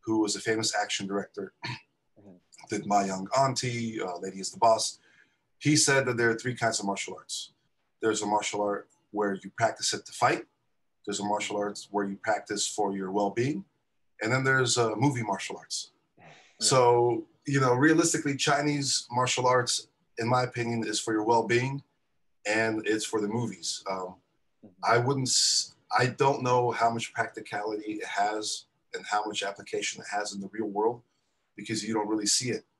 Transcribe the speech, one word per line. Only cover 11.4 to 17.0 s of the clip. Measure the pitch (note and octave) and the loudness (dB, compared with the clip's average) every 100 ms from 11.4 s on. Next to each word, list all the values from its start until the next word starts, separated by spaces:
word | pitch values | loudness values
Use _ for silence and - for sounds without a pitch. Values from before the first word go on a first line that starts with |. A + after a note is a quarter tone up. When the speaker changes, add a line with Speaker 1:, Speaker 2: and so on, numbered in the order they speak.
| G#2 G#2 | -4 -4
Speaker 1:
arts | G2+ G2+ - | -4 -6 -6
where | G2+ | -4
you | G2+ G2 | -4 -4
practice | - G#2+ - G2+ - | -2 -2 -2 -4 -4
for | - G2+ G2 | -2 -2 -2
your | F#2+ | -4
well-being. | G2+ G2+ G2 B2+ D#3 - _ _ _ _ _ | -2 -2 0 -2 -2 -10 _ _ _ _ _
And | A2+ | -2
then | C3 | 0
there's, | C3 C3 B2 B2 | 2 2 2 2
uh, | A#2 G#2+ | 0 2
movie | C#3 B2 | 0 0
martial | A2 F#2+ - - | -4 -4 -6 -10
arts. | - - - _ _ _ | -10 -10 -10 _ _ _
Speaker 2:
Yeah. | - - _ _ | -20 -20 _ _
Speaker 1:
So, | - C3+ B2 A#2+ | 4 6 8 8